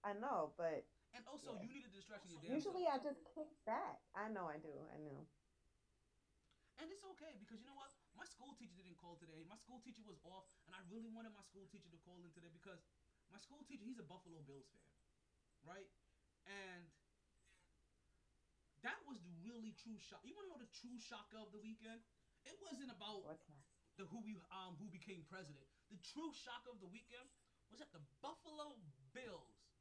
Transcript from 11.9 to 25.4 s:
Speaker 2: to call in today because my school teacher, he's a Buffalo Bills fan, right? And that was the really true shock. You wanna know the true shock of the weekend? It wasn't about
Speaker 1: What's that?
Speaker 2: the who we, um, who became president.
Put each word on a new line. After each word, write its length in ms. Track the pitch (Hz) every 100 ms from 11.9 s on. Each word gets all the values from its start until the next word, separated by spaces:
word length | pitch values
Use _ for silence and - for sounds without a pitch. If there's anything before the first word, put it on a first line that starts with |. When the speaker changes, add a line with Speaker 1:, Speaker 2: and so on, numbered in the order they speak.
Speaker 2:
to 80 | 165
call 160 | 175 175
in 80 | 175
today 160 | 160 170 165
because 240 | 196 175 - - - - -
my 80 | 196
school 240 | - 285 -
teacher, 160 | 269
he's 160 | 208 233
a 60 | 156
Buffalo 320 | 175 170 160 143
Bills 240 | 139 -
fan, 160 | - - - - - _ - - -
right? 320 | 151 185 196 - - - - _ -
And 400 | 202 190 180 170 - - _ - - - - - - - - - - - - - - - -
that 160 | 233 -
was 160 | 294 233
the 140 | 175 165
really 320 | 196 240 220 -
true 240 | 226 220
shock. 240 | - 202
You 80 | 254
wanna 240 | 403 403 294
know 60 |
the 100 | 226
true 240 | - 247 240
shock 320 | - 226 208 220
of 160 | 214
the 80 | 208
weekend? 400 | 220 220 220 226 - - - - -
It 80 | 381
wasn't 240 | 392 254 269
about 400 | 196 202 208 156
Speaker 1:
What's 160 | 156
that? 160 | - 143 - - - -
Speaker 2:
the 80 | 185
who 160 | 214
we, 160 | 214 208 -
um, 320 | 185 185 160
who 80 | 202
became 320 | 170 208 185 147
president. 400 | 190